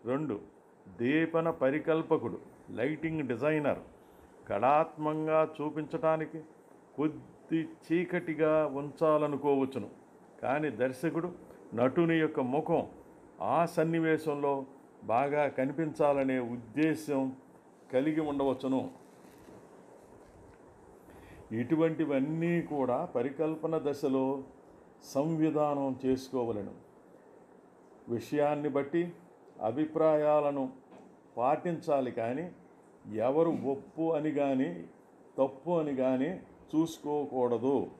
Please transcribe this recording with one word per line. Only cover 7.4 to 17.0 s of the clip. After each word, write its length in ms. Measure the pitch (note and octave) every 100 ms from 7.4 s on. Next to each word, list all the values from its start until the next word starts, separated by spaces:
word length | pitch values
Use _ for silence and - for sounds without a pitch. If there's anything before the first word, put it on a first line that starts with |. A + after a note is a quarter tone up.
| - E3 D#3+ - -
చీకటిగా 680 | E3+ F3 F3+ E3 D3+ D#3 D#3 D3 C3+
ఉంచాలనుకోవచ్చును, 1080 | D3 C3 D#3+ D3+ D3 C#3 C#3+ C#3 C3 B2+ G2+ - - - - -
కానీ 280 | A2+ C#3+ D3+ G#2+
దర్శకుడు 480 | C3 B2+ E3 D#3+ F3 F3+ - - - A2
నటుని 380 | B2+ C3 E3+ E3
యొక్క 220 | D#3 D3+ B2+
ముఖం 280 | C#3 D#3 D#3 G2 - - - - - G2
ఆ 60 | C#3+ E3+ E3+
సన్నివేశంలో 760 | D#3+ E3 D#3+ D#3 D#3 C#3+ C#3+ C#3 C3 - - - -
బాగా 300 | A2+ C#3+ D3 C#3+ B2+
కనిపించాలనే 800 | C3 D3 D#3+ C#3 D3 C#3 C3+ C3 A#2+
ఉద్దేశం 680 | A#2+ A2+ B2+ D#3+ D3+